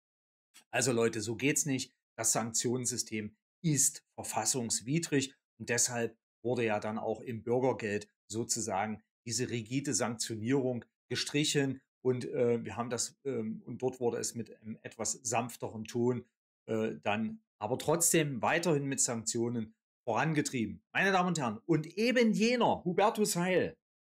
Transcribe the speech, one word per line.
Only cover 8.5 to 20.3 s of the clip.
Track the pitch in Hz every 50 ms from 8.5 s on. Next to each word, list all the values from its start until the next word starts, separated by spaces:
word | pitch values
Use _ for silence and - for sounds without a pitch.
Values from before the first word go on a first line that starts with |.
| - 120 107 104 98 92 104 110 107 104 - _ _ _ _
diese | 120 110 110 127 110
rigide | 113 123 110 107 127 139 135 147 127
Sanktionierung | 110 123 110 120 113 - - 117 107 104 120 135 143 123 127 123 117 - - _ _ _ _
gestrichen. | - - - - - 147 151 147 - 147 139 135 135 - - _ _ _ -
Und, | 127 127 117 117
äh, | - - 139 123 120 120 117 113
wir | 110 98
haben | 113 120 127
das, | 120 117 - - - _ -
ähm, | 139 131 117 110 110 110 - -
und | - 127 -
dort | 127 131 127 -
wurde | 127 117 117 120
es | 113 - -
mit | 117 110 - - -
einem | - 110 113 - -
etwas | 120 - - 110 - - - 131
sanfteren | 120 120 117 113 120 - - - 101 104 113 110
Ton, | - - 120 120 123 127 123 123 - _ _ _ _ _ _ _
äh, | - 113 110 110 113 - -
dann | - 110 101 110 110 110 - - - _ _ _
aber | 104 107 127 131
trotzdem | - - 156 170 165 - - 165 156 147 135 113 98
weiterhin | 110 143 165 165 180 156 143 143
mit | 139 135 120
Sanktionen | - - 123 113 110 - - 117 117 120 120 117 107 107 - _ _ _ _ _ _
vorangetrieben. | - 110 113 135 160